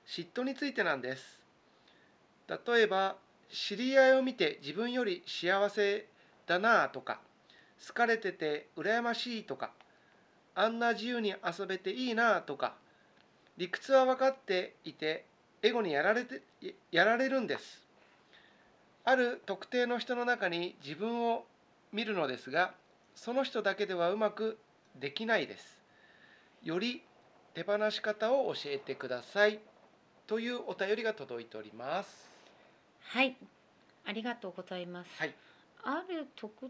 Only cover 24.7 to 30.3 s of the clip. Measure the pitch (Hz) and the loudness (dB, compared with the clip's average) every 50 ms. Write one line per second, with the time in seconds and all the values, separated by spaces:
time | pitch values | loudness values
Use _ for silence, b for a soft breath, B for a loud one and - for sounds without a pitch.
24.7 | _ _ _ _ - 135 139 139 - - 226 226 220 185 143 - 101 - - - | _ _ _ _ -12 -10 -8 -8 -6 -4 0 0 0 0 0 -2 -8 -14 -18 -20
25.7 | - - b b b b b b b b b b b b b b b _ - 160 | -20 -20 b b b b b b b b b b b b b b b _ -6 -4
26.7 | 165 185 220 247 254 - - _ _ - - - - - _ _ - 160 175 202 | -2 -2 -2 -2 -4 -6 -12 _ _ -20 -20 -20 -20 -20 _ _ -12 -6 -2 0
27.7 | 202 208 214 214 208 - - 214 208 - 220 226 269 277 240 185 131 - - 143 | 0 2 2 0 0 -2 -2 -4 -2 0 0 2 2 2 2 0 -2 -4 -4 -6
28.7 | 139 139 - - 131 - 135 123 123 123 - - - 202 208 214 214 214 - - | -6 -4 -4 -6 -8 -6 -6 -6 -6 -6 -8 -4 2 4 4 4 2 0 -8 -18
29.7 | - _ - - _ _ _ _ _ _ _ - | -20 _ -20 -20 _ _ _ _ _ _ _ -4